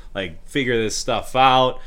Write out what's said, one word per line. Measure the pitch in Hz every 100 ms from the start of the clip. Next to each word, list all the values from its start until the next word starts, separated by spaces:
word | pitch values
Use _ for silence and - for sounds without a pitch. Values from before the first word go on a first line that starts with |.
| - 101
Like, | 92 78 -
figure | 147 123 117
this | 107 -
stuff | - 110 - 131
out. | 131 131 127 -